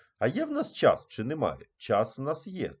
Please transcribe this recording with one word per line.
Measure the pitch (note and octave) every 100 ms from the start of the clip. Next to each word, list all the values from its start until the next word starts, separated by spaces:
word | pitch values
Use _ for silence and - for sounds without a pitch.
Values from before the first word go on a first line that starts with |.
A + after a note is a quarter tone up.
| _ -
А | A2+
є | G3+
в | D#4
нас | C#4 -
час | - C3+ - -
чи | -
немає? | A#2 D#3 G2 C2+ - _
Час | - G#2 A2 -
в |
нас | C#3 D#3+ G3+
є, | F#3 G2+ -